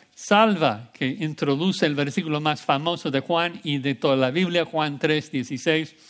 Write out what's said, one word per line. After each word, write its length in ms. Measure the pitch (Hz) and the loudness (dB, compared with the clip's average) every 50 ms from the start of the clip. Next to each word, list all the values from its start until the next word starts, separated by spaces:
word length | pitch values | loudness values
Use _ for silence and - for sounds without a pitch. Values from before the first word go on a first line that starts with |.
| - _ _ | -20 _ _
salva", 760 | - - - 202 208 226 220 202 160 160 127 107 107 120 - | -12 0 4 6 6 6 6 4 4 2 2 0 -2 -6 -14
que 140 | - - 139 | -8 -4 -4
introduce 800 | 131 - - 160 156 147 - 165 143 139 143 175 190 185 - 175 | -4 -2 -2 -4 -4 -4 -2 0 0 0 2 0 0 0 2 0
el 80 | 151 147 | 0 2
versículo 480 | 143 143 143 - 196 165 156 151 147 | 0 -2 -2 -2 -2 -2 -2 -2 0
más 180 | 151 151 147 - | 0 -2 -2 -2
famoso 500 | - - 143 139 156 170 175 - - 156 | 0 0 0 0 0 -2 -4 -4 -4 -2
de 100 | 135 135 | -2 -2
Juan 380 | 135 - 170 165 170 170 170 - - | -2 0 0 0 0 -2 -4 -6 -6
y 140 | 156 143 139 | -4 -4 -2
de 160 | 127 143 131 | -2 -4 -2
toda 220 | - - 147 135 | 0 2 2 2
la 140 | 131 131 127 | 2 2 2
Biblia, 360 | 135 175 190 170 170 170 160 | 2 0 0 2 2 0 0
Juan 320 | - - 156 151 147 143 135 | 0 0 -2 0 0 0 0
tres 340 | - 151 151 151 143 - | 0 2 2 0 -2 -4
dieciséis, 640 | - 131 123 - 143 123 - 170 156 160 156 - - - - - | -6 -6 -4 -4 -6 -2 0 0 0 0 0 -4 -10 -18 -20 -20